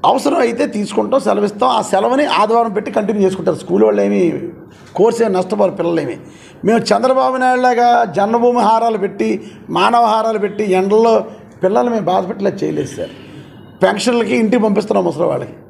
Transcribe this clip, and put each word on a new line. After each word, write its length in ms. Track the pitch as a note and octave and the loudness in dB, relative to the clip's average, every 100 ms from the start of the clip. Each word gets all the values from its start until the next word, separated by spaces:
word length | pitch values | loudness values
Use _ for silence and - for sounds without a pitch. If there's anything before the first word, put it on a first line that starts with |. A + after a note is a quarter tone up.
| - | 2
అవసరం 300 | B3+ C#4+ E4 A#3+ | 0 0 0 0
అయితే 200 | A#3 C#4+ | 0 -4
తీసుకుంటాం, 540 | G#3+ G3+ A3 G#3 C4+ | -4 -4 -4 0 0
సెలవిస్తాం. 480 | G#3 G3+ G#3 G3+ B3+ | 0 0 -2 -2 0
ఆ 120 | A#3 | 0
సెలవుని 420 | G3 G3 A3 C4 D4+ E3 | 0 0 0 0 0 0
ఆదివారం 320 | G#3+ A#3 A3+ G3 | 2 2 0 -2
పెట్టి 140 | - G#3+ | -4 -4
కంటిన్యూ 260 | G#3 G#3 F#3+ | -2 0 0
చేసుకుంటారు. 300 | F#3 E3 - | 0 -4 -4
స్కూల్ 280 | - F#3 | -2 2
వాళ్ళు 180 | A2 G3+ | 4 2
ఏమి 180 | G3+ G2+ B2 D2 - - - - - - | 0 2 0 -2 -10 -14 -20 -20 -12 0
కోర్స్ 240 | A3 - | 0 2
ఏమి 100 | A3+ F#3 | 0 0
నష్టపోరు 320 | F#3 G#3 G3 | -2 0 0
పిల్లలేమి. 460 | - E3+ E3 C#3+ - - - - - | 0 -2 -2 -4 -8 -14 -20 -20 -4
మేము 140 | F3+ A3+ - | 0 0 2
చంద్రబాబు 460 | G3+ B3+ C4 C4 C4 | 2 2 2 0 0
నాయుడులాగా 520 | B3+ B3 B3+ A#3+ A#3+ A#3+ A#3 D#3+ | 0 2 2 2 4 2 2 -2
జన్మభూమి 460 | G3+ A#3 A#3+ A#3+ G#3+ | 0 2 2 2 2
హారాలు 300 | A3+ A#3 G#3+ | 2 2 -2
పెట్టి, 520 | G3 G3+ A3 G3+ - - - - | -4 -2 -4 -4 -8 -20 -6 0
మానవ 260 | G3+ A#3 | 2 4
హారాలు 340 | A#3 A3 A3 G#3+ | 2 2 0 -2
పెట్టి 260 | G3 G3+ G#3+ F#3 | -4 -4 0 0
ఎండల్లో 360 | G3 G#3+ A3+ A3 - - - - | 2 4 4 2 0 -14 -20 -4
పిల్లలు 280 | F#3 A3 A#3+ | 0 0 0
మేము 160 | A#3 E3+ | -2 0
బాధ 160 | F#3 F3+ | -2 -2
పెట్టలేదు, 360 | G3 G3 F#3+ | -4 -4 -2
చేయలేదు 260 | D#3 D3+ C#3+ - | -6 -4 -6 -8
సార్. 160 | E2+ - - - - - - - | -12 -12 -20 -20 -20 -20 -20 -2
పెన్షన్లకి 540 | F#3+ G3+ A3 A#3+ G#3 B3 | 0 0 0 0 0 0
ఇంటికి 260 | A3 B3 | 2 2
పంపిస్తున్నాం 420 | G#3+ G3+ G#3 G3 | 2 0 0 0
ముసలి 200 | F3 C#3+ E3 | 0 -2 -2
వాళ్ళకి 240 | C3+ B2+ - - | -2 -6 -16 -20